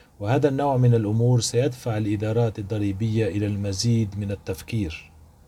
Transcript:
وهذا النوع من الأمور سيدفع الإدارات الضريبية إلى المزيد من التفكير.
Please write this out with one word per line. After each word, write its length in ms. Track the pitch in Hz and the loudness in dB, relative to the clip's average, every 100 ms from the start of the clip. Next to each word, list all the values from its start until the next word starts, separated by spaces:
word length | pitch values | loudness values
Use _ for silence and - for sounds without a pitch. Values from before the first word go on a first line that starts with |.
| _ - | _ -8
وهذا 300 | 101 135 143 | 0 2 2
النوع 280 | 135 143 127 | 2 0 4
من 160 | 123 | 4
الأمور 460 | 117 104 110 120 123 | 4 2 2 4 2
سيدفع 580 | - 117 139 123 123 107 | 2 0 0 -2 -4 -2
الإدارات 600 | 107 104 110 113 117 110 | -2 -2 0 0 0 -2
الضريبية 680 | 98 107 101 95 113 110 107 | -6 -2 -2 -2 0 0 0
إلى 180 | 104 104 | 0 -2
المزيد 760 | 101 101 95 117 117 104 98 | -2 -4 -2 0 2 0 -4
من 120 | 101 | -6
التفكير. 800 | 101 - 95 - 113 87 - - - - _ | -6 -8 -10 -6 -4 -4 -6 -16 -20 -20 _